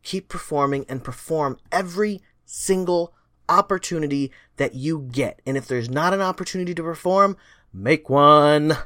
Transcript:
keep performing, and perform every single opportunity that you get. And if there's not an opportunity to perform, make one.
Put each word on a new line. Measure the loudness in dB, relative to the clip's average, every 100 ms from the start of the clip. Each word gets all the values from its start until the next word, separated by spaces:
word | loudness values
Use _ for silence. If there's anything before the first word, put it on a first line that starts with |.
keep | -8 -10 -8
performing, | -12 -4 -2 0 -2 -6
and | -10
perform | -10 -14 -6 -2 -2 -4 _
every | -4 -4 -2 -2 -4 _ _ _
single | -8 -2 0 2 0 -2 _ _ _ 2
opportunity | 2 2 -4 -4 -4 -2 -2 -4 -8 _ -4
that | -4
you | -4 -4 -4 -6
get. | -4 -4 -6 -6
And | -6
if | -4
there's | -6 -4
not | -2 0
an | 0
opportunity | -2 -4 -8 -6 -6
to | -6
perform, | -8 -4 0 4 2 0 _ _ _
make | -6 0 0 2
one. | 6 8 8 6 4 2 -2